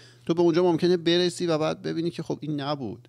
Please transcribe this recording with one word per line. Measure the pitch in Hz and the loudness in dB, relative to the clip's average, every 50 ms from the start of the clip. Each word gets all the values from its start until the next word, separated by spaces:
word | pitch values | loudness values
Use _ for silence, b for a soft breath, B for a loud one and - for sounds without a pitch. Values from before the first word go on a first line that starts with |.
| B B B B B | B B B B B
تو | - 170 | -2 0
به | 170 | 2
اونجا | 175 170 160 170 | 4 4 4 4
ممکنه | 180 180 165 147 185 175 185 | 4 4 4 4 2 2 2
برسی | 175 160 170 170 175 180 175 170 - 175 | 2 2 2 2 2 2 0 -2 -2 -2
و | 170 160 151 | 0 0 0
بعد | 156 156 165 185 | 0 -2 -4 -4
ببینی | - 160 160 165 165 170 | -6 -6 -4 -4 -4 -4
که | 165 - | -6 -6
خب | 160 - 147 - | -6 -6 -6 -6
این | - 151 151 143 | -6 -6 -6 -4
نبود، | 139 143 151 139 131 101 90 - - | -4 -4 -4 -4 -6 -8 -8 -12 -16